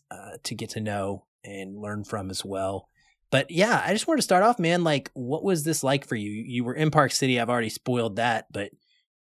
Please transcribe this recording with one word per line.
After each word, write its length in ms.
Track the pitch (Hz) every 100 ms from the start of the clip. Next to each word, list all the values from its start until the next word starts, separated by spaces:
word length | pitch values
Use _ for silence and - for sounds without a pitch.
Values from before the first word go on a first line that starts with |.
| -
uh, 280 | 95 104 98
to 140 | - 107
get 160 | 110
to 80 | 110
know 460 | 107 101 98 101 - _
and 340 | - 98 95 101
learn 260 | 104 104
from 280 | 101 107 95
as 120 | 92
well. 440 | 98 98 95 98 - _ _ _ _
But 200 | 135 -
yeah, 320 | 170 214 170 147
I 80 |
just 140 | 214 -
wanted 100 | 311
to 60 |
start 200 | - 180
off, 160 | 214 247
man, 240 | 165 175
like, 260 | 165 143 -
what 280 | - 123 151
was 220 | 196 175
this 220 | 147 156 131
like 200 | 139 -
for 120 | 117
you? 120 | 104
You 360 | 104 123 123 120
were 80 |
in 180 | 127 156
Park 220 | 156 131
City. 260 | - 135 123
I've 100 | 113
already 200 | 120 110
spoiled 480 | - - 123 113 98
that, 300 | 120 113 -
but 200 | 107 101 - _ _ _ _